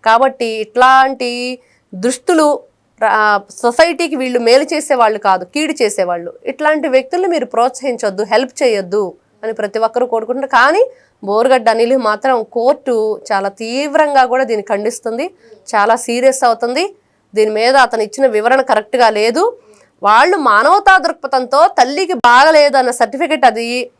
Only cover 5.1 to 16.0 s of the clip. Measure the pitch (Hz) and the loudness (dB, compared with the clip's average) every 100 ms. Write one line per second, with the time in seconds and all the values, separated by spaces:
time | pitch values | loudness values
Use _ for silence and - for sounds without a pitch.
5.1 | 214 208 185 180 285 302 277 220 208 180 | 0 -2 -2 -2 -6 -4 -2 -2 -2 -4
6.1 | 175 170 - - 262 302 302 311 262 262 | -4 -8 -12 -12 -4 -2 -2 0 -2 0
7.1 | 359 370 339 247 220 240 247 269 240 214 | -4 -2 -2 -4 -2 -2 -2 -8 -4 -6
8.1 | 190 208 220 262 - 262 214 185 202 190 | -4 -2 -2 -2 -2 -2 -2 -2 -4 -4
9.1 | - _ _ 220 220 208 220 220 233 247 | -8 _ _ -10 -6 -6 -2 -2 -2 -2
10.1 | 226 220 247 269 247 262 359 508 - _ | -4 -4 -6 0 2 4 2 0 -4 _
11.1 | _ 196 208 240 254 226 226 233 262 220 | _ -4 0 2 2 2 0 0 0 0
12.1 | 214 269 254 220 240 240 262 - 233 220 | -2 -2 -2 -2 -2 -2 -2 -2 -2 -2
13.1 | 208 - 196 196 196 226 247 294 302 302 | -6 -4 -4 -4 -8 -8 -6 -2 0 2
14.1 | 277 254 254 254 220 202 202 214 240 226 | 2 2 0 -2 -4 -4 -4 -4 -6 -10
15.1 | 226 339 _ _ - - 214 208 233 | -8 -8 _ _ -20 -4 0 2 0